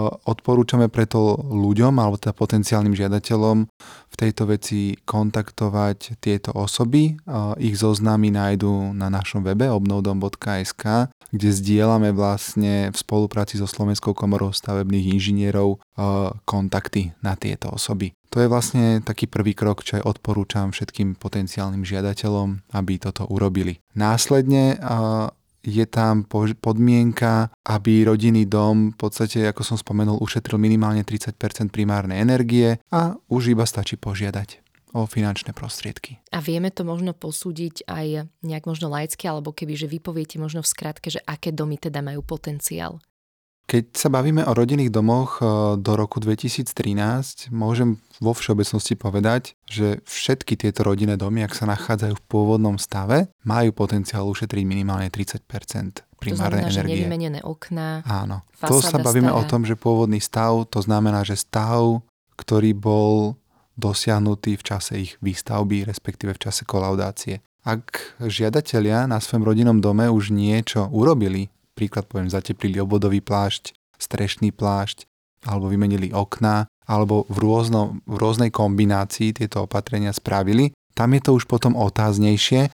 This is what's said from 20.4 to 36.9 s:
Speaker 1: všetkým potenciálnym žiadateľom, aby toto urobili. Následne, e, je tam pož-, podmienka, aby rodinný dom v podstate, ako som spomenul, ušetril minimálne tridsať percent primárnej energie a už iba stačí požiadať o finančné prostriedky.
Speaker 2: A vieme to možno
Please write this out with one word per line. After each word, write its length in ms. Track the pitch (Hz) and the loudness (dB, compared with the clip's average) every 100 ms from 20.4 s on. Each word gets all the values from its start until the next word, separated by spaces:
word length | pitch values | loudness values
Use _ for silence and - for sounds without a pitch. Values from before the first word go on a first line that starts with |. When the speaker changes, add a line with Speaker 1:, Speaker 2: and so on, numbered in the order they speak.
| 98 107 98 | -2 -2 -4
Speaker 1:
všetkým 460 | - 104 - 98 95 | -4 -8 -4 -4 -4
potenciálnym 640 | 95 101 95 - 98 98 90 | -6 -4 -4 -4 -4 -4 -4
žiadateľom, 880 | 98 98 98 107 104 98 98 - | -4 -4 -2 -2 -2 -2 -6 -6
aby 240 | 101 95 92 | -4 -2 -2
toto 300 | 98 - 95 | -4 -6 -4
urobili. 560 | 98 98 92 90 87 _ | -2 0 0 -2 -6 _
Následne, 840 | 104 107 117 - 139 131 139 135 135 | -2 0 2 2 2 4 4 4 2
e, 640 | 127 117 110 110 107 - _ _ | -2 -2 0 0 -4 -8 _ _
je 240 | - 107 110 | -4 0 0
tam 400 | 117 110 107 104 | 2 2 2 0
pož-, 320 | 107 107 110 | 0 0 0
podmienka, 880 | 113 110 120 120 120 113 117 113 113 - | 0 4 6 6 4 2 2 2 0 -4
aby 400 | - 107 104 110 | -4 0 4 6
rodinný 400 | 110 107 113 113 | 6 4 4 4
dom 480 | 101 104 107 110 107 | 4 2 4 4 2
v 60 | 110 | 0
podstate, 480 | 107 - 110 117 107 | -6 -2 -2 0 0
ako 160 | 104 | -2
som 140 | 107 113 | -4 -6
spomenul, 400 | - 104 107 104 | -4 0 0 0
ušetril 400 | 107 117 - 107 | -2 -4 -2 2
minimálne 480 | 110 110 107 107 104 | 4 4 2 0 -2
tridsať 320 | 107 - - | -6 -8 -6
percent 320 | 107 - 104 | -6 -4 -4
primárnej 480 | 107 104 101 98 95 | -2 -2 0 -2 0
energie 640 | 113 127 117 120 117 113 _ | 2 2 2 4 4 2 _
a 240 | 170 170 214 - | -2 -2 -4 -4
už 240 | 123 120 113 | 0 2 2
iba 80 | |
stačí 320 | 117 - 98 - | 0 -2 -6 -6
požiadať 640 | 107 92 101 101 101 - _ _ _ | -6 -6 -4 -6 -8 -14 _ _ _
o 160 | 120 110 | -6 -4
finančné 480 | - 104 98 - - | -2 -2 -4 -8 -10
prostriedky. 640 | 117 - 107 - - 127 _ 175 | -10 -10 -12 -12 -16 -20 _ -8
Speaker 2:
A 80 | |
vieme 240 | 151 165 185 | -4 -4 -4
to 160 | 190 | -4
možno 320 | 170 | -6